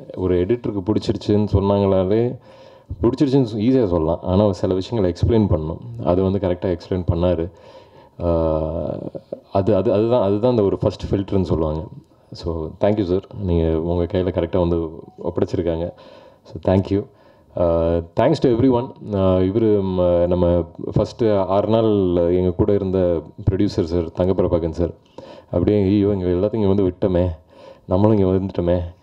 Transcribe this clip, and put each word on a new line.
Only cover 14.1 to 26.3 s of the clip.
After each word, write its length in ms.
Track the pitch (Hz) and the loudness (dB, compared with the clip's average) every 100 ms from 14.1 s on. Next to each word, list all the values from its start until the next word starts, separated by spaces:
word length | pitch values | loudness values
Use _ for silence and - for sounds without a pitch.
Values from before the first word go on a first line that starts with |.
| 95 | 0
கரெக்டா 340 | 90 90 85 - | -2 -2 -2 0
வந்து 300 | 87 85 82 80 - - | 0 0 -4 -10 -20 -10
ஒப்படைச்சிருக்காங்க. 680 | - 85 98 - 85 82 85 - - - - - | -6 -2 -2 -2 -2 -4 -6 -10 -20 -20 -20 -20
So, 320 | - - - | -18 -6 2
thank 80 | 95 92 | 2 2
you. 140 | 98 - _ - _ _ - | -2 -4 _ -20 _ _ -2
Uh, 460 | 87 85 82 85 82 - | 0 2 0 -2 -2 0
thanks 120 | 117 | 0
to 180 | 160 139 | 2 2
everyone. 360 | 113 131 120 127 - - | 2 2 2 -2 -12 -6
Uh, 300 | 101 95 92 | 0 2 2
இவரு, 400 | 92 104 110 104 | 2 2 2 2
ம-, 440 | 95 92 90 87 87 | 0 0 2 2 2
நம்ம 440 | 90 87 87 82 - - | 2 2 2 -2 -8 -4
ஃபஸ்ட்டு 460 | - 104 - 113 101 | -2 -2 0 0 2
ஆறு 300 | 92 98 98 | 2 0 2
நாள் 480 | 113 110 104 92 87 85 | 2 2 2 2 2 2
எங்க 180 | 90 90 | 2 0
கூட 220 | 87 - | 0 0
இருந்த 500 | 101 95 92 90 82 76 - 107 | 0 0 0 0 0 -6 -4 -2
ப்ரொடியூசர் 340 | 92 101 - | 0 0 0
சார், 200 | 82 87 | -2 -2
தங்கப்பிரபாகரன் 640 | 82 - 92 95 90 87 82 | -4 -2 -2 0 0 0 -2
சார், 200 | 85 87 - _ - - - | -2 -4 -4 _ -20 -20 -20
அப்படியே, 380 | - 90 87 104 | -6 0 2 2
"ஐயோ, 300 | 95 104 101 | 4 2 2
இங்க 140 | 101 | 0
எல்லாத்தையும் 280 | 90 | 0